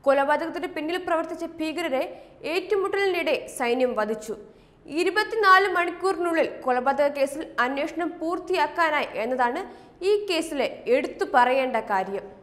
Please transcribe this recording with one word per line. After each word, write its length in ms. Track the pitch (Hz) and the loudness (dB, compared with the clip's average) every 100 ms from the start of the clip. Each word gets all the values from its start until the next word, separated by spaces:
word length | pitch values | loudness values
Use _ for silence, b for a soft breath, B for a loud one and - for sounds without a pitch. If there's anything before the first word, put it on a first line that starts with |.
കൊലപാതകത്തിന് 640 | 277 277 277 294 330 339 339 320 | 4 4 4 2 0 -6 -6 -6
പിന്നിൽ 200 | 302 359 349 | -4 -4 -2
പ്രവർത്തിച്ച 400 | 330 330 330 330 330 | -2 -2 -8 -10 -6
ഭീകരരെ 440 | 311 311 339 262 330 B B B 285 | -6 -4 -2 -2 -4 B B B -4
ഏറ്റുമുട്ടലിനിടെ 840 | 339 370 403 359 392 392 359 320 285 - - | -4 0 -2 0 0 0 0 0 -2 -4 -4
സൈന്യം 340 | 240 247 254 214 | 0 2 2 0
വധിച്ചു. 380 | 214 220 - 202 - B B B - 294 | -2 -4 -6 -12 -12 B B B -6 2
ഇരുപത്തിനാല് 680 | 359 403 427 453 392 370 392 359 | 4 4 0 4 6 8 6 2
മണിക്കൂറിനുള്ളിൽ 720 | 349 349 370 330 349 330 262 - | 0 0 -2 0 0 0 0 -2
കൊലപാതക 440 | 262 247 254 262 285 285 | -2 0 2 2 2 2
കേസിൽ 260 | 269 285 330 - 240 | 0 -2 -6 -2 0
അന്വേഷണം 440 | 277 311 320 339 339 | 0 -4 -2 -4 -4
പൂർത്തിയാക്കാനായി 880 | 320 359 359 370 294 320 330 302 233 - 226 | -4 -4 -2 0 0 2 2 2 -2 -4 -4
എന്നതാണ് 360 | 254 247 311 392 B B B 370 | 0 0 0 -8 B B B 0
ഈ 40 | 415 415 | 0 2
കേസിലെ 400 | 330 320 294 220 - - 262 | -2 -2 -2 -2 -4 2 2
എടുത്തു 300 | - - 381 262 | 2 -4 2 4
പറയേണ്ട 400 | 240 269 254 233 220 | 4 4 0 -2 -2
കാര്യം. 340 | 196 190 196 - - | -2 -2 -8 -10 -20